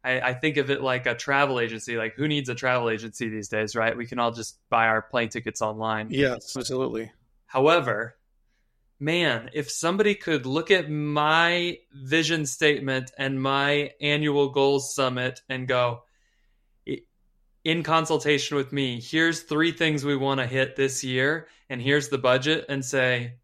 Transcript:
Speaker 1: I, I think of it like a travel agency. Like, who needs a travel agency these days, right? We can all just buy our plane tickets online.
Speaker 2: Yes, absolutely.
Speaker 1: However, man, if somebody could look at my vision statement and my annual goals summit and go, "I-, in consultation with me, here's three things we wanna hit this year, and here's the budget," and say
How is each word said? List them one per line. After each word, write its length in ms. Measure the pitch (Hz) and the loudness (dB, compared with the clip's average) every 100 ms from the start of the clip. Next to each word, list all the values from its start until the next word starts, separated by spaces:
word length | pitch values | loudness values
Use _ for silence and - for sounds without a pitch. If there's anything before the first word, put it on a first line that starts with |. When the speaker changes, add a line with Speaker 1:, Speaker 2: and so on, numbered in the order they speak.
Speaker 1:
I, 180 | 127 127 | 0 0
I 140 | 120 | 0
think 220 | 127 156 147 | 0 0 0
of 140 | 131 | 0
it 120 | 135 | 0
like 240 | 131 127 123 | 0 0 -2
a 80 | |
travel 460 | 120 - 139 143 127 | -4 0 2 2 2
agency. 360 | 117 113 - 117 | -2 -4 -6 -4
Like, 180 | 110 | -4
who 120 | 117 151 | -2 -2
needs 220 | 147 127 | -2 -2
a 60 | |
travel 360 | 123 131 123 117 | -2 0 2 2
agency 380 | 110 113 - 117 | -2 -6 -6 -6
these 200 | 110 101 | -6 -4
days, 280 | 110 107 117 | -2 -2 0
right? 200 | 113 117 | 0 -2
We 100 | 117 | -6
can 120 | 123 | -2
all 140 | 117 | -2
just 260 | 120 110 - _ | -2 -12 -14 _
buy 180 | 117 113 | 2 4
our 140 | 110 | 2
plane 260 | - 123 113 | 0 -2 -2
tickets 340 | 120 113 - | -4 -8 -4
online. 460 | 110 107 110 110 110 | -4 -2 -4 -4 -4
Speaker 2:
Yes, 460 | 135 139 123 - 131 | 0 0 0 -8 -8
absolutely. 560 | 117 127 131 113 110 _ _ _ _ | -4 -2 -2 -4 -8 _ _ _ _
Speaker 1:
However, 720 | 131 143 170 127 104 117 _ _ _ _ _ _ _ _ _ | 2 6 4 2 -2 -4 _ _ _ _ _ _ _ _ _
man, 500 | 143 170 165 117 123 | -2 0 0 -2 -4
if 180 | 151 143 | -6 -6
somebody 440 | - 165 196 208 | -2 -2 2 2
could 320 | 202 - 160 127 | 0 0 -2 0
look 240 | 143 165 | -2 2
at 200 | 190 151 | 2 2
my 880 | 151 147 147 151 160 170 175 175 175 _ | -4 -2 0 2 4 4 2 -2 -6 _
vision 540 | 139 131 160 151 165 143 | -18 0 0 2 -2 -4
statement 680 | - 151 147 135 131 127 - | 2 2 2 0 -2 -4 -6
and 220 | 135 135 | -4 -2
my 500 | 135 135 143 147 147 - | 0 2 2 0 -2 -4
annual 480 | 147 147 151 143 139 | -2 0 2 2 2
goals 460 | 135 139 139 131 | 4 4 2 -2
summit 480 | - 131 127 127 127 _ | -2 0 0 -4 -6 _
and 200 | 131 127 | -8 0
go, 340 | 127 123 117 _ _ _ _ _ _ _ _ - | 2 2 -2 _ _ _ _ _ _ _ _ -10
"I-, 140 | - _ _ _ _ _ _ | -10 _ _ _ _ _ _
in 180 | 160 165 | -2 -2
consultation 760 | 156 165 160 156 147 143 135 143 | 2 0 2 0 2 0 0 -2
with 160 | 131 | -2
me, 280 | 139 131 120 | -2 -2 -4
here's 420 | 120 160 165 160 | -2 2 2 0
three 300 | - 151 165 | -2 0 0
things 320 | 165 160 151 | 2 0 0
we 120 | 143 139 | 0 0
wanna 300 | 135 135 123 | 0 0 -2
hit 280 | 131 131 | 0 -2
this 300 | - 135 127 | 0 -2 0
year, 440 | 131 127 139 160 160 _ _ | -2 0 0 0 -8 _ _
and 120 | 127 | -4
here's 260 | 127 147 139 | 2 2 2
the 100 | 135 | 0
budget," 480 | 127 131 139 160 - | 4 4 4 0 0
and 160 | 139 | -6
say 500 | 131 139 127 123 120 - | -2 2 2 0 -4 -12